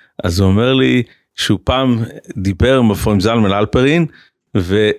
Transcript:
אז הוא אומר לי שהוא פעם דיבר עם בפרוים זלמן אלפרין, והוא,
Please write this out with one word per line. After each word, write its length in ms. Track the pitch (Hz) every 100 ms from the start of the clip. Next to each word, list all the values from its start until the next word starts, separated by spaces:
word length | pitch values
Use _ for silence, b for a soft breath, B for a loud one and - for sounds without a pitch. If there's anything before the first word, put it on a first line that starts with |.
| B -
אז 160 | - 87
הוא 80 | 95
אומר 260 | 101 123
לי 280 | 131 131 127 120 b b -
שהוא 220 | - 101
פעם 340 | - 127 131 117 110 - - -
דיבר 420 | 95 90 120 131
עם 100 | 113
בפרוים 320 | 98 110 101
זלמן 320 | 101 117 101
אלפרין, 540 | 98 107 127 135 165 160 b b _ _
והוא, 320 | 104 87 104 107